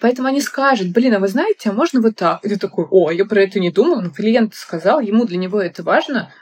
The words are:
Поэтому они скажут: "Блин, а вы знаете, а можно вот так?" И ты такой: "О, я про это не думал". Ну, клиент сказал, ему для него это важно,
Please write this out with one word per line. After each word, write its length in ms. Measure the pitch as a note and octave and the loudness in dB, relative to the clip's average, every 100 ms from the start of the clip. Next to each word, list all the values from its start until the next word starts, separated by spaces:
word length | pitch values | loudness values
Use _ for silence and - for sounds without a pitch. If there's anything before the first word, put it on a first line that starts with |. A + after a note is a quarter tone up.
Поэтому 260 | A#3 B3+ B3+ | -2 0 -2
они 120 | C#4 | -2
скажут: 480 | D4+ - C#4 B3 F#3 | -4 0 0 2 0
"Блин, 220 | F3+ C4 G#3 | 0 2 2
а 40 | |
вы 80 | G3 | 0
знаете, 400 | G#3+ G4 G#4 G#3+ | 0 -2 -2 -2
а 40 | |
можно 280 | G3+ E4 C4 | -2 0 2
вот 140 | A3+ A3 | 0 0
так?" 280 | A#3 E3 G3+ | -2 -2 -4
И 40 | |
ты 80 | G3+ | -4
такой: 280 | G3 - E3 | -4 -4 2
"О, 200 | F#3+ D#3+ | 2 4
я 140 | E3+ G3+ | 0 0
про 160 | G#3 | 2
это 160 | G3 G3 | 2 0
не 120 | F3 | 0
думал". 300 | E3 C#4+ D4 | 2 2 0
Ну, 100 | F3 | -4
клиент 440 | - G#3 A#3 A3 - | -4 0 2 0 -4
сказал, 460 | - E3+ F3+ D4+ | -10 -4 0 0
ему 240 | G#3+ G#3+ A3+ | 2 0 0
для 120 | F3 | -2
него 240 | F#3 G3+ | -4 -4
это 220 | F3 - | -4 -6
важно, 500 | E3 A3 E4+ B3 - - | -2 -2 0 -6 -8 -10